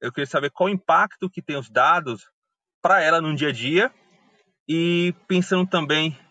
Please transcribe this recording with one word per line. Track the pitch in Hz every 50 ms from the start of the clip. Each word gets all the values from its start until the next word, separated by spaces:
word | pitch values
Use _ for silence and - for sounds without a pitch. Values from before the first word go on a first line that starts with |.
Eu | - 123
queria | - 147 143 -
saber | - 151 143 139
qual | - - 185 196
o | 202
impacto | 185 - - 180 180 196 202 - - 196 185
que | - 180
tem | - - 147
os | 139 120 110
dados | 107 123 131 151 170 175 160 131 113 101 - _ _ _ _ _ _ _ _ _ _ _
pra | - 170 190 185
ela | 160 156 165 165
no | 160 156 151
dia | 135 151 147
a | 135
dia | 110 117 135 160 185 226 269 - _ _ _ _ _ _ _ _ _ _ _ _ _ _ -
e | 156 165 170 170 175 170 175 180 175 - _
pensando | - 190 180 180 - 196 180 180
também | 185 - 175 156 139 151 156 156 160 139 - - _